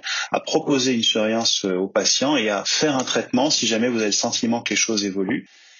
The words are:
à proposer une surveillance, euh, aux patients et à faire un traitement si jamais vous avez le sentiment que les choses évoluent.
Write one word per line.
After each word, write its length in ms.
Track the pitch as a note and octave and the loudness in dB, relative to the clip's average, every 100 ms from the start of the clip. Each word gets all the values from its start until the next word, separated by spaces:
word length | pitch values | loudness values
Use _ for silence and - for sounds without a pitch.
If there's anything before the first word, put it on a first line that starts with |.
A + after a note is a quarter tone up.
| - - - | -6 -6 -2
à 80 | A2 | -4
proposer 540 | - D#3+ D#3 C#3 B2+ | 0 -2 2 0 2
une 80 | A#2+ | 2
surveillance, 640 | A2+ A2+ G#2+ A2+ A#2 - G2 | 2 2 2 0 0 0 0
euh, 100 | F#2 | 0
aux 120 | G2 | 0
patients 500 | G#2+ F#2+ - C3+ D3 | 0 2 2 2 2
et 140 | G#2+ | 0
à 120 | G2+ - | -2 -2
faire 280 | - D#3 C3+ | 0 2 0
un 80 | |
traitement 460 | B2 A#2+ G#2+ B2 D3 | 0 -2 0 0 2
si 160 | - A2 | 0 0
jamais 240 | A2 B2 | 0 0
vous 80 | A#2 | 0
avez 80 | G#2+ | 0
le 60 | |
sentiment 500 | G2+ A#2+ - A#2 A#2+ | 0 -2 -2 -2 -2
que 80 | A#2 | -2
les 60 | G#2 | -2
choses 300 | - G#2+ G2+ | 0 0 -2
évoluent. 440 | F#2+ F#2+ - - - - | -2 -2 -4 -6 -18 -20